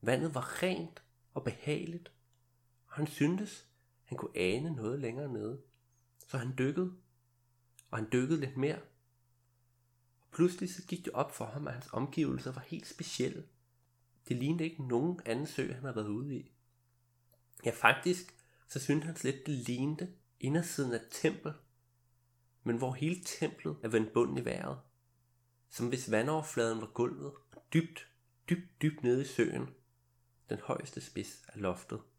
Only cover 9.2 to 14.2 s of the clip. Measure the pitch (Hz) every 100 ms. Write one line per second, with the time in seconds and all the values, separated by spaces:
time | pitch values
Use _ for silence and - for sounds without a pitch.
9.2 | _ _ _ _ _ _ _ _ _ _
10.2 | _ - 175 180 185 - - 185 - -
11.2 | 139 - 107 127 147 120 - - 135 147
12.2 | 143 131 127 127 - 165 - - - -
13.2 | 113 - - _ _ _ _ _ _ _